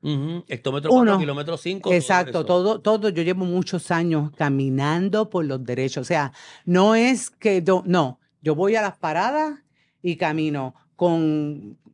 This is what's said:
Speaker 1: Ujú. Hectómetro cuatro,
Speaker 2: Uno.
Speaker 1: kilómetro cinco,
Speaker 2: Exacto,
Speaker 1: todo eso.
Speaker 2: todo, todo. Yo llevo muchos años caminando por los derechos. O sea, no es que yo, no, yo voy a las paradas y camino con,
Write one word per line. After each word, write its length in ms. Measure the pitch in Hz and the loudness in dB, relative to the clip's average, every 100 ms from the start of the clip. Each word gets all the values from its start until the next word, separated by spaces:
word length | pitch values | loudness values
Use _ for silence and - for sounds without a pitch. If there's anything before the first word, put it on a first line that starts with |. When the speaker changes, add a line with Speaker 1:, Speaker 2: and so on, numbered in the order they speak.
Speaker 1:
Ujú. 440 | 147 143 151 170 - | -4 -4 -4 -8 -10
Hectómetro 420 | 131 - 139 147 | -8 -4 -4 4
cuatro, 220 | 254 233 | 6 6
Speaker 2:
Uno. 60 | 196 | 2
Speaker 1:
kilómetro 380 | 147 139 147 165 | 0 -4 -6 -8
cinco, 360 | 170 190 190 | -6 -6 2
Speaker 2:
Exacto, 520 | 180 143 185 156 160 | 2 4 2 2 -4
Speaker 1:
todo 280 | 156 180 190 | 2 2 2
eso. 80 | 214 | 0
Speaker 2:
todo, 180 | 208 220 | 0 2
todo. 80 | 208 | 0
Yo 120 | 170 | -2
llevo 220 | 170 185 | -2 -2
muchos 460 | 180 180 175 180 - | -2 -2 -2 -6 -2
años 380 | 170 170 156 147 - | -2 0 0 -2 -2
caminando 920 | 147 139 135 131 143 165 196 208 214 | 0 0 0 0 0 0 0 -2 -2
por 140 | 185 | -2
los 180 | 151 131 | -4 -6
derechos. 380 | 120 123 131 143 | -6 -4 -4 -6
O 20 | |
sea, 280 | 131 165 139 - - - | -2 -2 -2 -8 -20 -14
no 300 | - 180 202 226 | 0 4 6 4
es 340 | 247 254 - | 2 0 -4
que 320 | _ 220 190 | _ 0 2
yo, 200 | 165 185 180 | 2 2 2
no, 320 | 175 139 123 _ _ | 0 0 -4 _ _
yo 120 | 147 151 | -4 0
voy 180 | 190 220 | 0 0
a 60 | |
las 140 | 202 - | -2 -4
paradas 640 | 160 156 214 294 311 285 _ _ _ _ | -4 -2 -2 -2 -4 -6 _ _ _ _
y 140 | 180 170 | -6 -2
camino 580 | 170 156 156 147 131 - _ _ | -2 -2 -2 -4 -8 -12 _ _
con, 840 | 175 165 156 151 147 147 104 - _ | 0 2 0 0 -4 -8 -14 -20 _